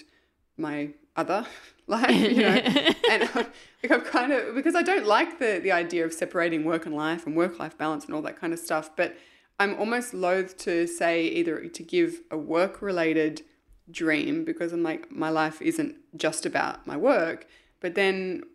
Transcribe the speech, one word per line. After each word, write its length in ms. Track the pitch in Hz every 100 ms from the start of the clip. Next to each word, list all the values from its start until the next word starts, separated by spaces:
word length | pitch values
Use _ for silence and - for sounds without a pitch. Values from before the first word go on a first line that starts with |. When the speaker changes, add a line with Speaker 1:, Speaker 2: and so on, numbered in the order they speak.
| - _ _ _ _ -
Speaker 1:
my 320 | 156 147 147 - _ -
other 300 | 156 196 240 - -
<laughs> 200 | _ -
life, 220 | 220 240
you 300 | 196 214 240
know. 200 | 208 233 226
Speaker 2:
<laughs> 260 | 277 311 - 466
Speaker 1:
And 140 | 220
I, 60 | 466 240
like, 160 | 226 - - - 240
I've 120 | 320 -
kind 260 | 302 254
of, 220 | 262 208 240
because 200 | 311 339
I 80 |
don't 220 | 339 381 208
like 320 | 220 339 -
the, 200 | 233 185
the 100 | 190
idea 340 | 175 170 170 165
of 80 |
separating 500 | 165 180 180 170 160 156
work 200 | 160 160
and 100 | 151
life 300 | 156 165 151
and 100 | 160
work-life 420 | 180 175 156 -
balance 280 | 156 151 -
and 80 | 156
all 60 |
that 180 | 147 -
kind 140 | 170
of 60 | 170
stuff, 360 | - 156 - -
but 200 | 170 - - _ _ -
I'm 160 | 202 190
almost 340 | 214 240 240
loath 420 | 185 180 190 185 -
to 260 | - 170 170
say 380 | 170 170 170 165
either 400 | 170 170 151 170
to 160 | -
give 380 | - 175 165 170 -
a 60 | 156
work-related 1040 | 156 160 190 - 202 180 160 160 156 151 - _ _ - -
dream, 560 | 165 160 151 143 165 165
because 260 | 160 170
I'm 120 | 170
like, 280 | 160 160 -
my 180 | 143 160
life 320 | 160 156 156
isn't 320 | 160 160 147 - _ 160
just 300 | 156 156 175
about 400 | 139 - - -
my 100 | 143
work, 520 | 247 226 165 - - - _ -
but 160 | 180 175
then 480 | 190 190 185 180 -